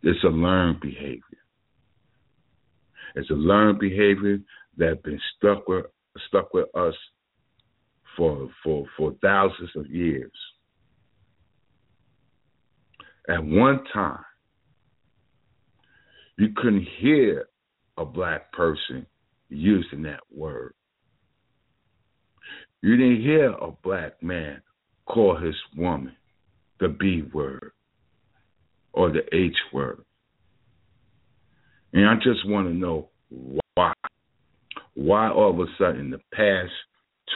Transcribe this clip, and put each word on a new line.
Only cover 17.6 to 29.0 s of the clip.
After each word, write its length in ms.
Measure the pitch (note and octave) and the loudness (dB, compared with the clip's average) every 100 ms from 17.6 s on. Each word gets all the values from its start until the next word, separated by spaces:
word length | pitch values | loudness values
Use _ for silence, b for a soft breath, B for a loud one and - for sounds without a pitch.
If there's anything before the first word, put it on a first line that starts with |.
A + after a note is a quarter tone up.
| _ _ _ - | _ _ _ -10
a 80 | |
black 480 | D2+ D2+ F2 D2+ - | -8 -6 -6 -6 -8
person 540 | - E2 D2+ - B1+ - _ _ _ _ | -2 -2 -2 -8 -12 -14 _ _ _ _
using 540 | C#2+ F2+ G2 - C#2+ | -2 2 2 0 -8
that 180 | D#2 C#2+ - | -12 -12 -18
word. 400 | C#2+ D#2 B1+ B1 - _ _ _ _ _ _ _ _ _ _ _ _ _ _ _ _ B B B _ | -12 -10 -10 -14 -18 _ _ _ _ _ _ _ _ _ _ _ _ _ _ _ _ B B B _
You 140 | G2+ A#2+ | 2 6
didn't 260 | B2+ A2+ | 6 4
hear 300 | C3 D#3 C3 | 4 4 4
a 180 | - E2 | 0 -8
black 520 | - F#2 F#2+ D#2 - | -8 -6 -6 -6 -10
man 380 | E2+ F2+ D2+ C#2 _ _ _ _ - | -8 -6 -8 -12 _ _ _ _ -4
call 320 | A#2 G2+ D#2+ | 2 2 2
his 160 | E2 D2+ - | -4 -8 -12
woman 400 | D#2 F2+ D2 C2 - _ _ _ _ _ - | -6 -4 -4 -8 -16 _ _ _ _ _ -4
the 80 | F2+ | -4
B 340 | C2+ F#2+ E2+ C#2+ | -2 -2 -2 -4
word. 380 | D2+ C#2 C2+ - _ _ _ _ _ _ _ _ _ _ _ _ | -8 -8 -10 -18 _ _ _ _ _ _ _ _ _ _ _ _
Or 160 | - | 0